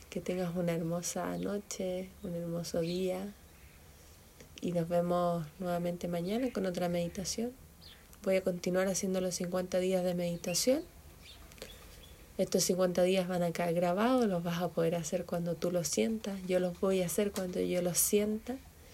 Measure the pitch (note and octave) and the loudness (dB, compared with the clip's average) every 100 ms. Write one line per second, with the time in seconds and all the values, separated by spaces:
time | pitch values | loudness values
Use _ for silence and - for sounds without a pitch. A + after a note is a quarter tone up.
0 | - F#3 F3 F3+ F3 F3+ E3+ E3+ E3 E3+ | -10 -8 -4 -2 -2 0 0 0 0 -2
1 | F3 F#3 F3 F3 F3+ G3+ - - F#3 F#3 | -4 -4 -4 -2 -2 -4 -6 -4 -2 -4
2 | F#3 - F#3+ E3+ E3+ E3+ E3+ F3 E3 F3+ | -6 -10 -8 -6 -4 -4 -2 -2 0 0
3 | F#3 F#3 G3+ G3+ - - - - - - | 0 -2 -6 -12 -20 -20 -20 -20 -20 -20
4 | - - - - - - F#3 F3 E3 F3 | -20 -20 -20 -20 -20 -8 -2 0 2 2
5 | F3 F3 F3 E3+ D3+ - F3+ F3 F3 F3 | 4 2 2 0 -4 -6 -2 -2 -2 -2
6 | F3 F3 F3 A3 C4 A3 F#3+ F3 F3 F3 | -2 -2 -2 0 0 -2 -2 0 0 0
7 | F3 F#3 F3 - A#3+ B3+ - - - - | -2 -4 -6 -4 -4 -6 -18 -20 -20 -20
8 | - - G3 F#3+ F#3+ F3 F#3 F#3 F#3+ F#3 | -20 -6 2 2 2 0 0 2 2 0
9 | G3 F#3 F#3 F3 F3+ F3 F#3 F#3 F#3 F#3 | 0 0 0 -2 -2 -2 0 0 2 2
10 | F3+ F3 F3 E3+ - F3 - C#4 F4 - | 2 0 0 -2 -2 0 4 2 0 -14
11 | - - - - - - - - - - | -20 -20 -20 -18 -18 -16 -16 -16 -20 -20
12 | - - - - F#3+ G3 - F#3 F#3 F3+ | -20 -20 -10 -4 2 4 4 4 4 4
13 | F3+ F#3+ F3+ F3+ F3 E3 F3 E3+ F3 F3+ | 4 4 2 0 0 0 0 2 2 4
14 | A#3 C4 A3+ F3 F3 E3+ F3 - E3 E3+ | 4 4 4 2 0 0 -2 0 0 0
15 | D#3+ F3 E3+ F3 E3+ E3 F3 F3 E3 - | -2 -4 -2 -2 -2 0 0 0 0 0
16 | A3+ A3 G#3 G3 F#3 F#3 F3+ F3 F#3+ F#3+ | 0 0 -4 -6 0 2 2 0 2 2
17 | F3 G3 G3+ G3+ F#3 F#3 F3+ F3+ F3 E3 | 2 0 0 0 -4 -2 0 2 2 2
18 | - G#3 G#3 G#3+ - C4 - - - | 4 4 2 -2 -4 -8 -10 -20 -20